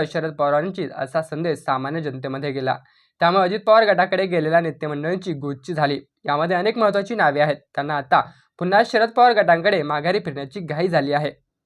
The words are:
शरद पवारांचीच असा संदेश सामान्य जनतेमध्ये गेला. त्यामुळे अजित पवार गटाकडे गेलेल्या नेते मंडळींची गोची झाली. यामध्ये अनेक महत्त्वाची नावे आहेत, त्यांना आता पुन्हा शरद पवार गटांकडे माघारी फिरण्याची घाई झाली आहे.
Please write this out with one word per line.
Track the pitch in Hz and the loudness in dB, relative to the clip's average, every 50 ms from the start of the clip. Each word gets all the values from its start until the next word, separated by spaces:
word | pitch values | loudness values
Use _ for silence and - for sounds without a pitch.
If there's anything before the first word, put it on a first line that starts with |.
| 156 156 - | 2 2 -2
शरद | 165 151 160 147 | -4 -6 -6 -4
पवारांचीच | 151 147 143 143 147 165 190 190 190 160 131 | -2 0 0 2 0 0 -2 -4 -6 -8 -8
असा | - - 135 135 - 160 | -6 -8 -8 -4 -4 -4
संदेश | 156 - 151 151 170 170 151 - | -4 -4 -6 -4 -4 -4 -4 -4
सामान्य | - - 135 131 131 139 156 170 | -4 -4 -4 -2 -4 -6 -6 -6
जनतेमध्ये | 156 147 127 135 135 135 131 135 139 147 | -6 -6 -8 -8 -8 -8 -8 -6 -6 -6
गेला. | 135 135 131 131 131 131 - _ _ _ _ _ _ _ | -6 -4 -4 -4 -4 -6 -8 _ _ _ _ _ _ _
त्यामुळे | 170 170 180 196 185 | 0 2 4 2 2
अजित | 180 202 214 | 2 0 -2
पवार | - 208 220 226 220 | 2 6 6 6 6
गटाकडे | 202 190 170 185 185 190 185 196 | 6 4 2 2 2 0 0 0
गेलेल्या | 185 175 165 156 156 160 170 | 0 0 0 0 2 2 2
नेते | 170 160 - - 156 | 2 0 -4 -6 -6
मंडळींची | 151 147 143 151 165 185 185 180 190 156 | -6 -6 -4 -4 -4 -4 -4 -4 -6 -6
गोची | 139 143 143 139 131 - - 170 | -6 -6 -8 -8 -8 -8 -8 -2
झाली. | 156 147 139 143 139 - _ _ _ - | -2 0 -2 -2 -4 -8 _ _ _ -6
यामध्ये | - 143 147 165 170 185 | -4 -2 -2 0 0 0
अनेक | 175 185 220 226 | 0 0 0 0
महत्त्वाची | 233 220 202 202 202 196 202 233 | 2 0 2 2 0 -2 -4 -2
नावे | 208 170 147 139 143 | 2 2 2 4 2
आहेत, | 147 156 143 - _ _ - | 2 0 0 -4 _ _ -8
त्यांना | 143 143 147 151 | -8 -6 -4 -6
आता | 143 135 - 165 147 - - - _ _ _ _ - | -6 0 2 2 2 2 0 -8 _ _ _ _ -6
पुन्हा | 170 180 196 214 240 | -2 2 4 4 2
शरद | 240 - 220 226 226 | 4 2 0 0 2
पवार | 226 247 240 247 233 | 4 4 4 6 6
गटांकडे | 214 190 170 170 165 165 208 202 175 | 4 4 4 4 4 4 2 0 2
माघारी | 147 147 151 147 147 170 190 208 | 0 -2 -4 -2 -2 -2 -2 -2
फिरण्याची | - 165 135 139 139 131 - 202 | -4 -6 -8 -8 -10 -10 -10 -12
घाई | 175 147 147 156 180 | -8 -6 -4 -2 -2
झाली | 180 170 151 139 143 147 | 0 2 0 0 0 -2
आहे. | 147 151 139 - - _ _ _ _ _ | -2 -2 -4 -6 -10 _ _ _ _ _